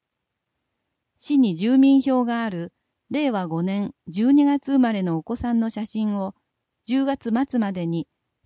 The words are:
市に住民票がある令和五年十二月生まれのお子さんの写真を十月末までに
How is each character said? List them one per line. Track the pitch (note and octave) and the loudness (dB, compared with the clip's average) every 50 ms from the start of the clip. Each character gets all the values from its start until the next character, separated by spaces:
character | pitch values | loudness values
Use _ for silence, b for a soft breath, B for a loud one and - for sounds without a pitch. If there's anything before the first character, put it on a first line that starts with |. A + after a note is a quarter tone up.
| _ _ _ _ _ _ _ _ _ _ _ _ _ _ _ _ _ _ _ _ _ _ _ _ | _ _ _ _ _ _ _ _ _ _ _ _ _ _ _ _ _ _ _ _ _ _ _ _
市 | - - D4 C#4 | -6 0 2 2
に | B3 G3+ E3 | 4 2 2
住 | D#3+ G3+ A#3 C4 C4+ | 0 0 2 4 6
民 | C4+ C#4 C#4 C#4 | 6 6 6 4
票 | B3+ C#4 C4 B3+ A#3+ | 4 2 0 0 0
が | A#3 A#3 A#3 A3+ | -2 -2 -4 -4
あ | G#3+ | -6
る | F#3 E3+ E3+ F#3 _ _ _ _ _ _ _ - | -6 -8 -10 -10 _ _ _ _ _ _ _ -6
令 | A3 D4 D4+ C4+ | -4 -2 -2 0
和 | A3 G3 F3+ | 0 -2 -4
五 | D#3+ D#3+ E3 | -4 -4 -2
年 | F3 F#3+ G3 G3+ G3+ - - _ - F3 | -2 -2 -2 -4 -4 -6 -8 _ -16 -10
十 | D#3+ G3 A3+ C4 | -4 0 2 4
二 | C#4 D4 C#4+ | 6 6 6
月 | C#4+ C#4+ C#4 - C4+ | 4 2 0 -2 0
生 | C#4 C4+ | 2 2
ま | B3 A3+ | 2 2
れ | A3 G3 | 0 -2
の | F#3 F3 E3 | -2 -2 -2
お | D#3+ | -4
子 | - - A#3 | -4 -6 -8
さ | - - A#3+ | -6 -4 -2
ん | A#3 A3+ | -2 0
の | A3+ A3+ | -2 -2
写 | - G#3 A3 | -4 -8 -10
真 | - - A3 G#3+ G#3+ G3+ | -8 -6 -4 -4 -4 -4
を | G3+ F#3+ G3 - _ _ _ _ _ _ _ _ _ _ | -4 -6 -8 -10 _ _ _ _ _ _ _ _ _ _
十 | - B3+ C4+ C4+ | -4 -2 -2 0
月 | C#4 C#4 - - A#3 A3 B3 C#4 - | -2 -2 -4 -4 -4 -2 -2 -2 -2
末 | - A#3+ | -2 -2
ま | G#3 G3 | -2 -2
で | F#3 F3+ E3+ | -4 -4 -4
に | E3 E3 E3 - _ _ _ _ _ _ _ - | -4 -4 -4 -6 _ _ _ _ _ _ _ -10